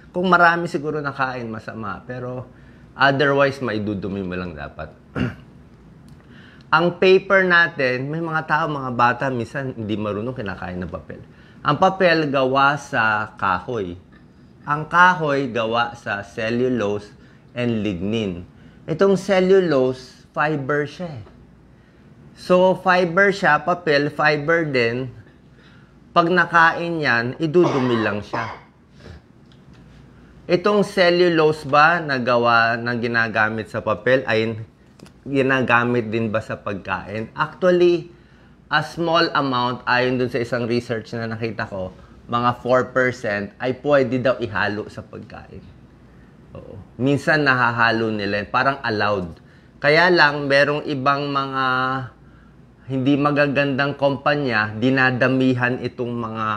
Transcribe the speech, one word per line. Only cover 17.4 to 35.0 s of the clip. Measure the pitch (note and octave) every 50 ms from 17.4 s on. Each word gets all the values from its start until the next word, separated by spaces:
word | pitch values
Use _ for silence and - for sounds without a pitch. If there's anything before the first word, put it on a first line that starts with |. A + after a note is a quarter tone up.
| - - -
and | B2 B2 A#2+ A#2 A2 G2
lignin. | G#2+ F#2+ E2 F#2 G2+ A2 A#2 G#2+ G2 F2 F2 F#2 - - - - - - - - -
Itong | D#3+ D#3 G3 G3 G3
cellulose, | F#3 F#3+ - G3 F#3 F#3 F#3 G3 G3 F3+ E3 D3 C3 B2+ C3 C3 B2+ - - - - - _ _
fiber | D#3+ D3 D#3 D#3+ C#3+ C3+ C3 D3 D3 D3 C#3+
siya | - - F3+ E3 D3 A2+ G2
eh. | - - - - - - - - - - - _ _ _ - - - - - - - -
So, | - - - F3+ F3+ F#3 F#3 F3 - -
fiber | F#3+ F3+ F3+ F#3 E3+ E3 F#3+ G3+ G3+
siya, | F#3+ - F3+ D#3 D3 D3 D3+
papel, | E3+ F3+ F3 - D#3+ D3 C#3 D3 C#3+
fiber | - - D3+ D3+ D3+ D3+ C#3+ D#3 E3+ E3+ E3
din. | D3+ C3+ B2+ A#2 A#2 A#2+ B2+ C3 B2 - - - - - - - - - - - - - - - _ _ - - - -
Pag | E3+ E3+ E3+
nakain | F3+ F3+ E3+ E3 E3+ E3+ E3 E3 - - E3+ E3+ E3+ D#3+
yan, | D3 C3 A#2 A#2 A#2 B2 C3+ -
idudumi | E3 D#3+ D3 F3+ E3+ C#3+ C3 C#3 B2+ B2 A#2+
lang | A2+ G#2+ G#2+ G2+ G#2
siya. | G2+ - - A#2+ A#2 G#2+ - - - - _ _ _ _ - - - - - - - _ _ _ - - - - - - - - - - - - - - - - - - - - -
Itong | - F3 F3 - G#3 G#3 G#3 F#3+
cellulose | G3 - G3 F3+ F3 F3 F3 F3+ F3 E3+ D#3 D#3 D#3 D3+ D#3 -
ba | C3+ C#3 D3 D3+ D#3+ F3 E3+ D#3+
na | D3 C#3 B2+
gawa, | A#2 A#2+ B2 A#2+ A#2+ A#2 A#2 A#2 A2+ A2+ A#2+
na | A#2 A#2 A#2+ A#2+ A#2
ginagamit | A#2 A#2 A#2 A#2 A2+ A2+ G2+ A2+ G#2+ A2 A2+ A2 G#2 - -
sa | F2+
papel | - G#2+ G#2 G#2 - B2 C3 C3+ - -
ay | A2+ A2 A2+ A2+ A2+ A2 A2 - _ _ _ _ _ -